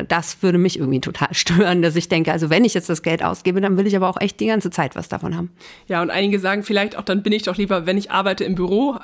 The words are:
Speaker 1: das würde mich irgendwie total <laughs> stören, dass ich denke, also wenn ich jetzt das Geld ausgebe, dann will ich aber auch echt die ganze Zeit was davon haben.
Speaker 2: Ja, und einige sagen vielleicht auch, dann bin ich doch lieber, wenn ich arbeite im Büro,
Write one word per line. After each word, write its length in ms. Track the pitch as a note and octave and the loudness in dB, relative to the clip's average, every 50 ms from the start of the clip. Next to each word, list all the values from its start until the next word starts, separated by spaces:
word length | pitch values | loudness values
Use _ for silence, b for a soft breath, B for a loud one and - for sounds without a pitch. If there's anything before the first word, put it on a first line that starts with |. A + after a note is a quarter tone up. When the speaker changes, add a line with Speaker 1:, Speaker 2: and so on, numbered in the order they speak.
| C#3 - | -4 -2
Speaker 1:
das 340 | E3+ E3+ E3 - - - - | -2 -2 -2 -4 -8 -2 0
würde 160 | F#3+ F3 F3 | 2 4 4
mich 200 | F3+ F#3 - - | 4 2 2 0
irgendwie 220 | D3 C3 C#3 B2+ | -2 0 0 0
total 280 | - C3+ - - - - | -2 -4 -4 -2 -2 -2
<laughs> 40 | E3 | 0
stören, 480 | - - - F3 F3 G#3 F3 F3+ F3+ E3+ | -2 0 2 4 4 4 4 4 4 2
dass 140 | E3+ D3+ | 2 2
ich 120 | E3+ E3+ - | 0 0 0
denke, 220 | F#3 E3 D#3+ D#3+ | 0 0 2 0
also 200 | D#3 E3 D#3+ D3+ | 0 0 2 2
wenn 140 | E3 F#3+ B3 | 4 4 4
ich 100 | A3+ - | 4 4
jetzt 160 | F3+ E3+ - | 0 -2 -2
das 120 | E3+ D#3 - | -4 -2 0
Geld 220 | E3 D#3+ - - | -2 -2 0 0
ausgebe, 360 | E2+ F#2 - - F#3 F3+ G3 F#3+ | -4 -4 -2 -2 0 0 2 2
dann 160 | G3 F#3+ F3+ | 2 2 2
will 80 | G3 | 2
ich 100 | G#3 G3+ | 2 2
aber 120 | F#3+ F#3 F3+ | 2 0 0
auch 120 | F3+ - | 0 -2
echt 200 | G3 G3 - - | -4 -4 -2 -2
die 60 | G#3 | -2
ganze 240 | A3 A3 G#3+ - F3+ | 0 0 0 -2 -2
Zeit 240 | - - D#3 C3 - | -2 -2 -2 -2 -4
was 140 | - E3+ - | -8 -8 -8
davon 280 | - F3 E3 F3+ E3+ | -8 -6 -6 -6 -6
haben. 140 | E3+ E3+ F3 B B B B B B B B | -6 -6 -8 B B B B B B B B
Speaker 2:
Ja, 140 | C#3+ E3+ F3 | -4 -2 -2
und 80 | E3+ | -2
einige 280 | - F3+ G3 G3+ G3+ G3+ | -2 0 0 2 0 0
sagen 240 | F#3 F#3+ G3 G#3 G3+ | 0 0 -2 -2 -2
vielleicht 340 | - G#3+ G3+ G3+ G#3+ - | 0 0 0 0 0 -4
auch, 60 | - - | -8 -4
dann 200 | - F#3 G3+ G3+ | -2 -2 0 0
bin 100 | G#3+ G#3 | 0 -2
ich 100 | G#3+ G#3+ | 0 -2
doch 160 | G3 F3+ G#3 | -4 -2 -2
lieber, 260 | G3+ G3 G3 F3+ D#3+ | -2 0 0 -2 0
wenn 140 | F3 F#3+ G3+ | 0 -2 -2
ich 120 | G3+ - | -2 0
arbeite 340 | - F#3 F#3+ G3 F#3+ - - | -2 0 0 0 -2 -2 -2
im 100 | F#3+ F#3+ | -2 -2
Büro, 420 | E3+ F3+ F3+ G3 G#3+ C4+ C#4+ C4 - | -2 0 0 2 2 2 0 -2 -4